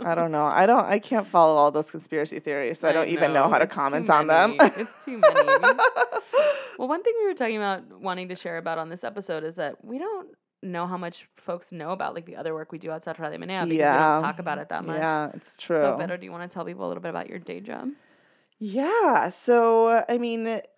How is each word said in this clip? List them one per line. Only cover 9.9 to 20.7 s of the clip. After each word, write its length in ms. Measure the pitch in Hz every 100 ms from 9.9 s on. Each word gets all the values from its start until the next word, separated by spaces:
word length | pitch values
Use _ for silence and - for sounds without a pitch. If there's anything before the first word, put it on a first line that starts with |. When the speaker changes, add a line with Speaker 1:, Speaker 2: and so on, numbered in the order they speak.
| 254
Speaker 2:
don't 300 | 392 403 - _ _ _
know 240 | 190 175 180
how 120 | 180
much 280 | 170 - - _
folks 340 | - 175 -
know 200 | 175 156
about, 220 | 190 143
like, 120 | 170 170
the 100 | -
other 160 | 160
work 180 | 156 160
we 60 | 160
do 140 | 165
outside 260 | 160 165 160
Friday 220 | 151 165
Maná 220 | 175 190
because 60 | 170
we 80 | 160
don't 160 | 143
Speaker 1:
Yeah. 260 | 139 156 151
Speaker 2:
talk 180 | 147 165
about 200 | 170 143
it 100 | 151
that 160 | 80
much. 140 | 160 160
Speaker 1:
Yeah, 320 | 160 156 147
it's 240 | - - -
true. 240 | - 165
Speaker 2:
So, 160 | 139 123
Beto, 220 | 180 180
do 60 | 185
you 60 |
wanna 160 | 175 175
tell 180 | 185 175
people 200 | 185 -
a 20 |
little 120 | 175
bit 60 | 175
about 220 | 170 -
your 80 | 180
day 220 | - -
job? 280 | 214 - 262 285 _ _ _ _ _ -
Speaker 1:
Yeah. 720 | 214 226 302 453 349 240 180
So, 760 | - - 240 233 226 226 226 -
I 100 | 240
mean 420 | 240 226 226 220 -